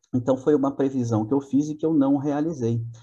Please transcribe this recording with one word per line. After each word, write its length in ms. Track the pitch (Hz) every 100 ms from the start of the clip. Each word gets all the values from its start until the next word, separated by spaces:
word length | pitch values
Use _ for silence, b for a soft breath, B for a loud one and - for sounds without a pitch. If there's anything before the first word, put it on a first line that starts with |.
| _
Então, 220 | 127 120 131
foi 180 | 160
uma 160 | 147 135
previsão 560 | 135 135 135 117 113 107
que 80 |
eu 60 | 139
fiz 280 | 139 135 151
e 60 |
que 100 | 151
eu 80 | 160
não 240 | 160 135 143
realizei. 640 | 143 143 156 151 113 117 117 B